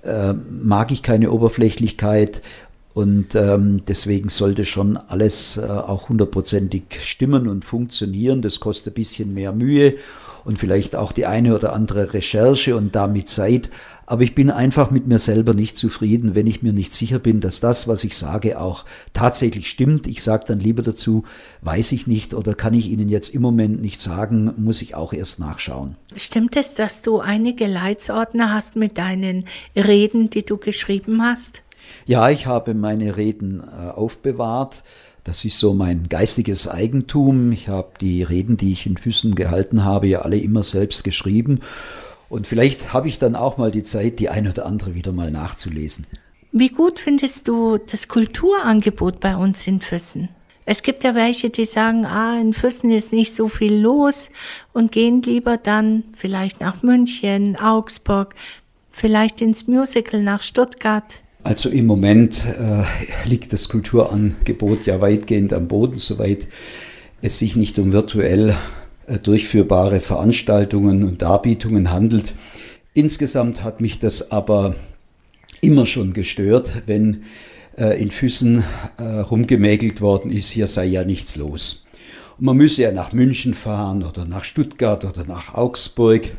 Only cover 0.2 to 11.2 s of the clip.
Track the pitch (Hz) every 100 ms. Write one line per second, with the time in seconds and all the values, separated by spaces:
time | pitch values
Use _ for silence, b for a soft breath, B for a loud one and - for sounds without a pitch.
0.2 | 98 98 - - 110 104 113 131 - 110
1.2 | 113 113 113 117 113 - 110 - 107 107
2.2 | 107 - B B B - _ - 101 101
3.2 | 98 110 101 101 101 98 - 98 101 101
4.2 | 98 - 101 101 101 98 101 107 - 95
5.2 | 107 - - 104 - 101 - 95 - 113
6.2 | 101 98 92 101 95 95 - - - -
7.2 | 131 139 120 98 - 117 120 - 101 98
8.2 | 123 131 107 - 110 104 - 117 107 -
9.2 | 104 98 98 104 123 143 143 139 B B
10.2 | B B - 107 92 95 - - 98 -